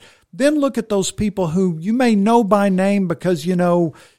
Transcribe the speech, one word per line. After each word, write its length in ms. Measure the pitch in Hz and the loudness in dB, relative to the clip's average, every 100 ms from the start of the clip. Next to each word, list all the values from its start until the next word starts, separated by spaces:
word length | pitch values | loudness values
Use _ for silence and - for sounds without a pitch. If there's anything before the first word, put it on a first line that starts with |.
| - _ _ | -20 _ _
Then 260 | 170 277 302 | -2 0 0
look 180 | 277 240 | -2 -4
at 120 | - | -2
those 220 | 202 185 | -2 -2
people 360 | - 208 190 175 | -4 -4 -2 -2
who 300 | 175 185 160 | 0 -2 -2
you 140 | 175 | -4
may 220 | 240 247 208 | 0 2 2
know 280 | 196 233 | 4 2
by 260 | 202 208 202 | 2 2 2
name 380 | 185 190 202 185 | 2 0 0 -2
because, 380 | 165 175 170 165 | -2 -2 -2 -2
you 100 | 180 | 0
know, 380 | 175 175 165 - - | 2 2 0 -4 -20